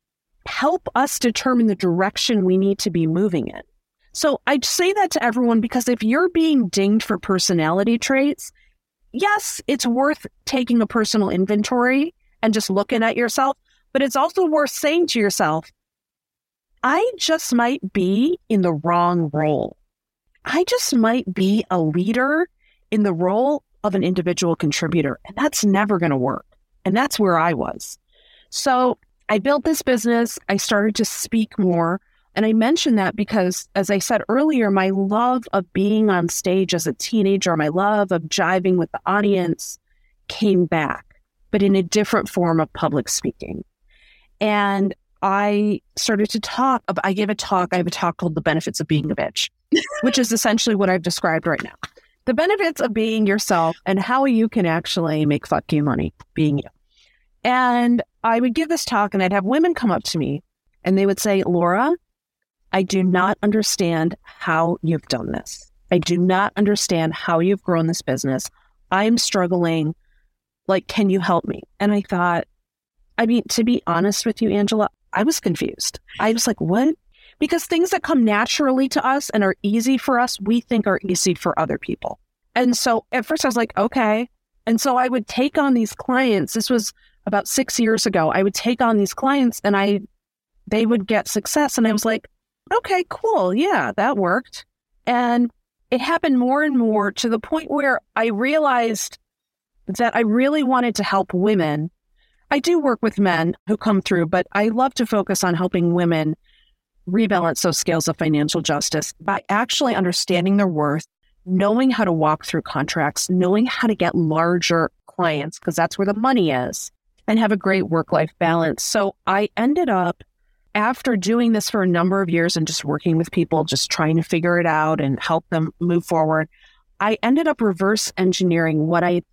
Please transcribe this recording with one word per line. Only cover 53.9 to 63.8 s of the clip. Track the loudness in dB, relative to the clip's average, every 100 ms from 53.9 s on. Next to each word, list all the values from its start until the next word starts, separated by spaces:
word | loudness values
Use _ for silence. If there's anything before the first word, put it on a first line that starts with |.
| -2
how | 0 0 2
you | 2 2
can | 0 0
actually | 0 -2 -2 0 0 2
make | 0 -2
fuck | -4 0
you | 0
money | 0 -2 -4 -8 -10 -2
being | 0 -2
you. | -6 _ _ _ _ _ _ _
And | 0 2 2 2 2 2 -2 _
I | 0 2
would | 2
give | 0 -2
this | -2 -2
talk | 0 0 0
and |
I'd | 0
have | 0
women | 0 2 2
come | 2 0
up | 0
to | -2 -4
me | -2 -4 -10 _ _ _
and | 0 2
they | 2
would | 0
say, | 0 0
"Laura, | 2 2 2 2 0 -2 _ _ _ _ _ _ _
I | -2
do | 0 0
not | 2 2 2 0
understand | 0 0 0 -2